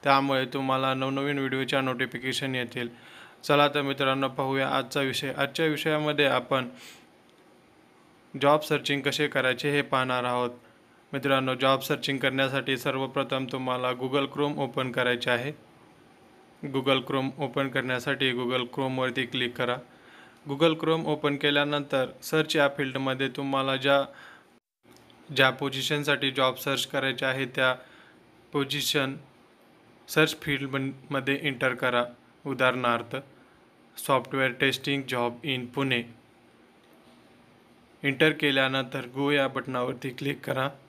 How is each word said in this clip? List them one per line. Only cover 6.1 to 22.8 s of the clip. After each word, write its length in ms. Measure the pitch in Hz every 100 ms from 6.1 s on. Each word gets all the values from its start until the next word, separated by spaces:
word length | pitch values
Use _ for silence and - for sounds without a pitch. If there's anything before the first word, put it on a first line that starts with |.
| 147 156
आपण 440 | 131 120 135 123 - - - - _ _ _ - _ _ _ _ _ _ _ _ 139
जॉब 200 | 139 151
सर्चिंग 400 | 151 147 123 143
कसे 260 | 139 131 147
करायचे 440 | 139 127 127 147
हे 100 | 143
पाहणार 420 | 139 135 127 127
आहोत. 280 | 123 123 123 123 - - _ _ _
मित्रांनो, 420 | 139 135 135 131 131
जॉब 240 | 135 135
सर्चिंग 380 | - 139 131 139
करण्यासाठी 600 | 135 131 135 135 120 131
सर्वप्रथम 680 | 143 131 135 135 127 135 131
तुम्हाला 400 | 135 127 127 127
Google 180 | 123 131
Chrome 480 | 139 139 143 147 147
ओपन 340 | 135 127 131
करायचे 380 | 120 123 123 127
आहे. 220 | 120 131 156 - - - - - - - - - - 147
Google 300 | 135 131 135
Chrome 320 | 123 139 135 131
ओपन 320 | 139 123 139
करण्यासाठी 640 | 131 127 127 123 135 135
Google 180 | 123 123
Chrome-वरती 760 | 127 120 - 131 131 127 127 123
क्लिक 320 | 131 123 120
करा. 200 | 123 127 - - - - - - -
Google 220 | 139 165
Chrome 340 | 160 156 165 151
ओपन 300 | 151 147 143
केल्यानंतर 720 | 147 143 147 147 139 135 127 -
सर्च 320 | - 156 156 160
या 120 | 143
फील्डमध्ये 600 | 143